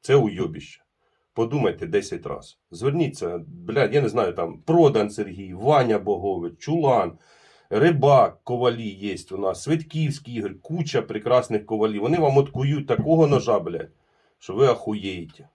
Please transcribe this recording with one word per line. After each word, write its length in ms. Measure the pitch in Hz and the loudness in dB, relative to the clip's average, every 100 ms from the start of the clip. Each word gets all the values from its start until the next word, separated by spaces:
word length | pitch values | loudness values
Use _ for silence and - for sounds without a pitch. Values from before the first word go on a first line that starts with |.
це 160 | - 139 | 4 4
уйобіще, 640 | 110 90 87 78 - - _ _ _ _ _ | 4 -2 -6 -8 -16 -20 _ _ _ _ _
подумайте 540 | - 117 143 110 85 87 | -4 -2 0 -2 -2 -2
десять 400 | 101 - 85 - | -2 -2 -10 -8
раз. 320 | 67 - _ _ | -12 -14 _ _
Зверніться, 720 | 82 123 147 147 - 87 87 82 | -6 -2 0 -2 -2 -8 -8 -10
блядь, 480 | - 90 113 123 | -18 -6 0 2
я 80 | 147 | 2
не 60 | 123 | 0
знаю, 240 | 110 98 | 0 -2
там, 260 | 85 85 - | -2 -8 -8
Продан 520 | - 165 156 110 104 | 0 4 6 4 -2
Сергій, 440 | - 101 87 95 | -4 -10 -10 -14
Ваня 440 | 92 113 147 123 107 | -6 2 2 4 0
Богович, 600 | 92 95 98 90 85 85 | 0 -2 -2 -4 -6 -10
Чулан, 600 | - 165 147 120 90 82 _ _ _ _ _ | -6 -2 2 2 0 -6 _ _ _ _ _
Рибак, 720 | 104 156 156 139 135 101 - | 2 2 4 6 6 6 0
ковалі 440 | - 123 123 117 110 | -8 0 0 0 -8
є 280 | 95 101 90 - | -8 -8 -8 -10
у 60 | 95 | -6
нас, 260 | 98 92 | -4 -4
Свитківський 720 | - 160 160 156 151 - - | -4 -4 -4 -4 -4 -4 -8
Ігор, 260 | 120 101 92 | -8 -8 -10
куча 420 | - 165 165 127 | -10 -6 -2 -4
прекрасних 640 | 110 107 113 123 123 110 107 | -4 -6 2 2 2 -4 -2
ковалів. 360 | 110 110 104 | 0 0 0
Вони 160 | 110 170 | 0 2
вам 180 | 156 135 | 4 4
откують 500 | 139 127 139 147 139 | 2 0 -2 -2 -2
такого 400 | 117 143 160 151 | -2 2 4 6
ножа, 320 | 139 - 104 | 4 2 0
блядь, 340 | 85 85 - _ _ _ _ _ | 0 -8 -10 _ _ _ _ _
що 160 | - | -10
ви 120 | 95 135 | 0 2
ахуєєте. 840 | 117 - 107 98 90 80 - - | 2 -2 -6 -6 -8 -12 -18 -20